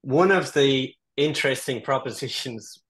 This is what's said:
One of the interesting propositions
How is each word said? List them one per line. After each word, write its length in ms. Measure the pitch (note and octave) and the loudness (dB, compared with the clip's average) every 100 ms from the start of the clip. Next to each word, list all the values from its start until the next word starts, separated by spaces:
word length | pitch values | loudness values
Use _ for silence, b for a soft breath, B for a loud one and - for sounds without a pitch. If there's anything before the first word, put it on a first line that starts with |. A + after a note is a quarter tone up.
One 300 | C#3 C#3 F#3 | 2 4 6
of 220 | F#3+ C#3+ | 4 2
the 400 | D3 C#3 C3+ C3+ _ _ - | 2 2 2 -2 _ _ -2
interesting 680 | D3 C#3+ C#3+ B2+ - A#2+ | -2 0 -2 -2 -4 -6
propositions 1000 | - C3+ B2+ G#2+ B2+ - C3+ A2+ - - _ | -2 -4 -4 -10 -8 -8 -8 -12 -16 -20 _